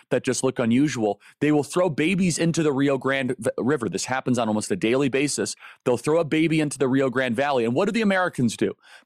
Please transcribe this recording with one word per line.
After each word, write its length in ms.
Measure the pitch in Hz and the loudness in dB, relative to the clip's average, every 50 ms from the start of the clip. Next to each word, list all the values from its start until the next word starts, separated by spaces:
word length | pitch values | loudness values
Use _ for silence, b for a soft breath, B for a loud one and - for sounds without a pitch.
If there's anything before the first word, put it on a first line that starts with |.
| B B | B B
that 160 | 135 123 - | -2 -2 0
just 180 | 131 120 - - | -2 -2 0 -2
look 160 | 131 - - | -2 -2 0
unusual, 640 | 120 113 117 131 147 151 131 120 107 104 101 - B B B B | 0 2 2 2 2 2 0 -2 -2 -2 -2 -4 B B B B
they 140 | 143 151 151 | 0 2 2
will 100 | 147 135 | 2 0
throw 260 | - - 175 185 185 | 0 0 0 0 0
babies 480 | 131 - 151 175 202 175 196 175 - | 0 0 0 0 0 0 0 0 0
into 240 | - 170 170 151 165 | 0 0 0 0 0
the 120 | 151 151 131 | 0 0 2
Rio 240 | 135 139 143 139 | 2 2 2 0
Grande 360 | 131 123 131 135 135 131 123 - - | 0 0 -2 -2 -2 -2 -4 -4 -4
V-, 100 | - - - | -4 -4 -2
River. 300 | - 101 123 151 - 117 | -2 0 0 0 0 -2
This 180 | 90 90 95 - | -4 -4 -4 -4
happens 320 | - 127 131 - 131 123 | -4 -4 -2 -2 0 0
on 120 | 120 113 110 | 0 0 0
almost 200 | 104 107 - - | 0 -2 -2 -4
a 60 | 107 | -4
daily 320 | 90 110 113 123 135 143 | 0 0 0 2 2 0
basis. 480 | 131 123 135 147 139 - 113 98 - - B B B B B - | 0 0 0 -2 0 -2 -2 -4 -4 -6 B B B B B 0
They'll 100 | 127 123 | 0 0
throw 240 | 113 - 151 156 170 | 0 0 0 0 0
a 60 | 165 | 0
baby 340 | 139 156 156 160 151 160 151 | 0 0 0 2 2 2 0
into 180 | 151 143 - | 0 -2 -2
the 120 | 131 143 127 | -2 0 2
Rio 200 | 131 135 135 131 | 2 2 2 2
Grande 280 | 113 131 131 123 110 | 0 0 0 0 0
Valley. 260 | 123 139 147 139 123 113 | 0 0 0 2 2 2
And 100 | 117 120 | 2 2
what 120 | 151 196 | 0 0
do 80 | 220 196 | 0 0
the 80 | 233 | 0
Americans 560 | 220 196 190 185 180 165 - - 123 110 - | 2 2 2 2 0 0 0 0 0 0 0
do? 160 | - 107 95 - _ B B B B B | 0 -2 -2 -2 _ B B B B B